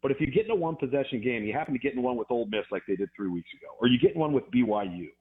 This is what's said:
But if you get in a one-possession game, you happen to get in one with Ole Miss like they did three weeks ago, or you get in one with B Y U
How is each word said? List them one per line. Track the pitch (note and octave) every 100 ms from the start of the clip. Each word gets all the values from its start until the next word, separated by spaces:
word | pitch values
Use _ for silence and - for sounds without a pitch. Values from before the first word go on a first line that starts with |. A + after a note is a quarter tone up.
But | C3+
if | C#3
you | D3+
get | D#3 G#3+
in |
a | G#3+
one-possession | E3 D#3+ C3 C#3 C3+ A#2+
game, | A#2 A#2+
you | G#2
happen | A#2 D#3
to | C3
get | C#3
in | B2+
one | B2 B2
with | G#2+
Ole | A#2+ G#2+
Miss | G#2+ -
like | G2 -
they | F#2
did | G2 -
three | G2
weeks | F2 - -
ago, | - -
or | B2
you | B2
get | F3
in | -
one | D#3
with | C#3 -
B | B2
Y | A#2 G#2
U | G2+ F2+ E2 _